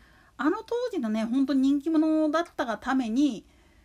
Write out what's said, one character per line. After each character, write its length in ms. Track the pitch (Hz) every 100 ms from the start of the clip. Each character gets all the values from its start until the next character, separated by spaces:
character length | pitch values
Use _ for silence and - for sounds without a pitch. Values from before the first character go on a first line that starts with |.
| - - _ -
あ 20 |
の 180 | 285 440
当 240 | 427 480 494
時 80 | 349
の 120 | 220
ね、 160 | 220 220
本 180 | 262
当 80 | 269
に 80 | 269
人 220 | 269 285
気 80 | 330
者 400 | 311 320 311 311
だ 100 | 311
っ 40 | 339 -
た 80 |
が 140 | 240 208
た 160 | 254
め 160 | 262 226
に、 340 | 240 294 185 - _ _ _